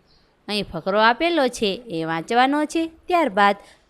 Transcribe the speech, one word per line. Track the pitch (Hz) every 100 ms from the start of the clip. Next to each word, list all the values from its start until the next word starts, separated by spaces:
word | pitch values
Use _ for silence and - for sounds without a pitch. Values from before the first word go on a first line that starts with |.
| _ _ _ _ -
અહીં | 208
ફકરો | 190 160 190 208
આપેલો | 220 240 339 330 254
છે | 247 202 190 240
એ | 160
વાંચવાનો | 160 165 160 233 262 294 302
છે, | 330 330 - -
ત્યારબાદ | 349 269 190 202 202 - _